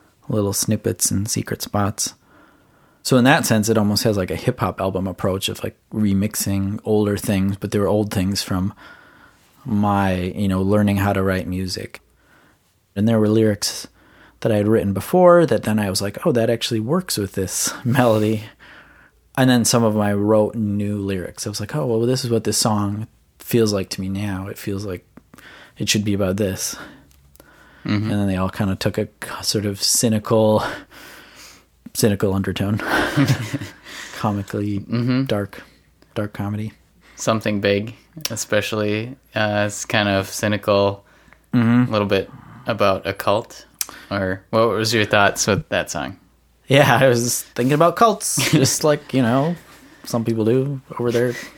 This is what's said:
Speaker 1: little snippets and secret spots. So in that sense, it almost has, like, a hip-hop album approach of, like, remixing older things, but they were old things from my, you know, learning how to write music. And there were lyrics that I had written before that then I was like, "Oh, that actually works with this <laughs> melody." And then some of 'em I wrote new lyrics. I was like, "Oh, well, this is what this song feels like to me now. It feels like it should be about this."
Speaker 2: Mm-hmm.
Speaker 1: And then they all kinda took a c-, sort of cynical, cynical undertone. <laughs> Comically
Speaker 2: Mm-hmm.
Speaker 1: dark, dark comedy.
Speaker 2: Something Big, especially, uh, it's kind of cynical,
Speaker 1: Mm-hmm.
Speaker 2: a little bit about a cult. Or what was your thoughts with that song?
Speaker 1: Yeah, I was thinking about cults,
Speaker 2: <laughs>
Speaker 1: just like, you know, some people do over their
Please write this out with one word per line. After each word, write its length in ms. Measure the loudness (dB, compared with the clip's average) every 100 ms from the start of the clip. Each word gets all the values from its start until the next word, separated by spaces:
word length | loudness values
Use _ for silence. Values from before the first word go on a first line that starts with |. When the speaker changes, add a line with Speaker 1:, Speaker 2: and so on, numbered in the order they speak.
| _ _ -4
Speaker 1:
little 240 | -2 -2
snippets 580 | -2 -2 -2 -2 -2 -2
and 180 | -2 -2
secret 320 | -4 -6 -8
spots. 520 | -4 -2 -2 -4 -8 -10 _ _ _ _ _ _ _ _
So 140 | 2 4
in 80 |
that 220 | 6 4 4
sense, 220 | 2 2
it 100 | 2
almost 260 | 2 2
has, 120 | 0 0
like, 140 | -2
a 60 | -2
hip-hop 440 | -4 -2 -4 -2
album 260 | -4 -2 -6
approach 400 | -4 -4 -2 -4
of, 160 | -6
like, 120 | -10 -12 _
remixing 840 | 0 2 2 0 -2 -2 -2 -2 -4
older 320 | 0 0 2 -2
things, 400 | -2 0 0 -2
but 140 | -4
they 60 | -2
were 100 | 0
old 240 | 0 0
things 300 | -2 -2 -2
from 300 | -4 -4 -4 -6 -20 -20 -20 _ -20 _ _ _
my, 500 | -4 0 2 2 0
you 320 | 0 -4 -2 -2
know, 160 | 0
learning 360 | 2 2 4 2
how 140 | 2
to 100 | 2
write 240 | 0 -2 -4
music. 520 | -6 -6 -8 -10 -16 _ _ _ _ _ _ _ _ _
And 140 | -2 2
there 100 | 4
were 100 | 4
lyrics 600 | 4 4 2 -4 -8 -14 _ _ _ -20 _
that 120 | 0
I 40 | 2
had 120 | 4
written 240 | 2 2
before 540 | -2 0 6 8 8 6
that 160 | 2
then 140 | 0 0
I 100 | 0
was 120 | -2
like, 220 | -4 -2 0
"Oh, 60 |
that 180 | 2 2
actually 300 | 0 -2 -4
works 360 | 0 -2 -2 -4
with 160 | -4
this 400 | -4 -6 -4 -6 -4
<laughs> 60 |
melody." 600 | 0 2 4 4 2 -2 -6 _ -20 -20 -20 -20 _ _ _ 0
And 120 | 4
then 160 | 4
some 200 | 4 2
of 100 | 2
'em 60 | 2
I 120 | 0
wrote 400 | 2 4 4 2 0
new 400 | -2 -2 -2 -4
lyrics. 480 | -4 -4 -6 -8 -10
I 40 |
was 100 | -8
like, 140 | -6 -4
"Oh, 100 | 0
well, 140 | 0
this 240 | 2 0
is 60 | 0
what 120 | 0
this 140 | 0 0
song 480 | 0 0 0 -4 -8 _ _ _
feels 340 | -2 2 2
like 160 | 0 -4
to 100 | -8
me 80 | -6
now. 400 | -4 -4 -6 -8
It 100 | -10
feels 260 | -8 -6
like 220 | -6 -10 _ -20 _ -20 -20 -20 -20 -8
it 120 | -2
should 160 | 0
be 100 | 0
about 220 | 0 0 0
this." 360 | -2 -2 -8 -10 -16 -20 _ _ _ _ -20 _ -20 -14
Speaker 2:
Mm-hmm. 260 | -4 -2 0
Speaker 1:
And 100 | 0
then 60 | 0
they 100 | 0
all 120 | -2
kinda 240 | -2 -2 0
took 220 | -2 -2
a 80 | -6
c-, 240 | _ -14 -8
sort 220 | -4 -2 -2
of 140 | -2
cynical, 800 | -2 0 2 0 2 4 4 4 0 -8 -14 -20 -20 -20 -20 -20 -20 -20 _ _ -12
cynical 380 | 0 0 2 0
undertone. 440 | 0 -2 -2 -2 -2
<laughs> 1400 | -2 -2 0 0 2 0 -2 -8 -10 -16 -20 -18 -16 -6
Comically 640 | -4 -4 -6 -6 -4 -6
Speaker 2:
Mm-hmm. 440 | -4 -4 0 -2
Speaker 1:
dark, 380 | 0 -2 -4 -12 -20 _ _ _ _
dark 180 | -8 -8
comedy. 400 | -6 -6 -6 -8 -12 _ _ _ -6
Speaker 2:
Something 440 | -2 -2 -2 0
Big, 340 | 2 2 -2 -12 _ -14 -10
especially, 840 | -8 -2 -2 0 -2 -2 -2 -6 -14 _ -2
uh, 280 | 0 0 -2
it's 180 | -4
kind 240 | -4 0 2
of 200 | 0 -2
cynical, 760 | -4 -2 -2 2 2 2 -2 _ _ _ -20 _
Speaker 1:
Mm-hmm. 340 | 0 4 4 2
Speaker 2:
a 40 |
little 140 | 0 2
bit 220 | 0 -2 -14 -20 -10 -6
about 400 | 2 2 2 -4
a 80 |
cult. 500 | -4 0 -2 -2 -18 -20 _ -12 -12 -8
Or 340 | -4 -4 -4 _
what 180 | 2 2
was 240 | 2 0
your 120 | 0 2
thoughts 400 | 4 4 4 0
with 220 | 0 0
that 200 | -4 -2
song? 280 | -6 -8 -10 _ _ _ _ _
Speaker 1:
Yeah, 320 | 4 6 6
I 80 | 4
was 340 | 4 0 -4
thinking 300 | -6 -2 0
about 240 | 4 2 4
cults, 400 | 2 2 -4 -2
Speaker 2:
<laughs> 160 | 2
Speaker 1:
just 320 | 2 2 2
like, 300 | 0 0 0
you 80 | 0
know, 340 | 2 2 0 -4 -12 -20 -20 -20
some 200 | -6 -4
people 200 | -2 0
do 360 | 2 2 0 -6 -10 -4
over 120 | 0
their 240 | 0 0 -4 -12